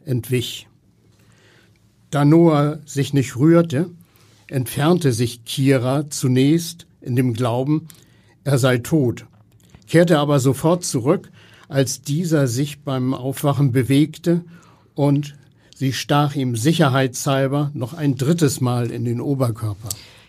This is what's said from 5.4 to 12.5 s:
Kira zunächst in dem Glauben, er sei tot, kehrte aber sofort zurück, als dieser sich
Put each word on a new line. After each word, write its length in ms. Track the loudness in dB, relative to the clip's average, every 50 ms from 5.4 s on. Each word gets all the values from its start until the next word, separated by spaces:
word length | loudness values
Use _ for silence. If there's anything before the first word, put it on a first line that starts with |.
| -12
Kira 640 | -10 -6 -2 2 2 2 2 2 0 -2 -2 -4 -6
zunächst 800 | -6 -4 -2 0 2 4 4 4 2 2 0 -4 -10 -16 -20 _ _ _
in 160 | -8 -4 -2 0
dem 160 | 0 0 -2
Glauben, 560 | -2 -2 -2 -2 -2 0 0 -2 -2 -2 -8 -16 -20 _ _ _ _ _ _ _ _ _
er 120 | -2 0 2
sei 200 | 2 2 2 0
tot, 480 | 0 0 0 0 0 0 -2 -6 -10 -20 _ _ _ _ _ _ _ _ -20 -20 -10 0
kehrte 300 | 4 4 4 6 4 2
aber 200 | 2 2 2 2
sofort 460 | 2 2 0 2 2 0 0 0 -2
zurück, 440 | -4 -4 -2 0 0 0 0 -2 -8 -20 -20 -20 -20 -20 -20 -18 -4
als 340 | -2 0 0 0 -2 -8
dieser 460 | -6 -4 -4 -2 0 0 2 2 2
sich 340 | 0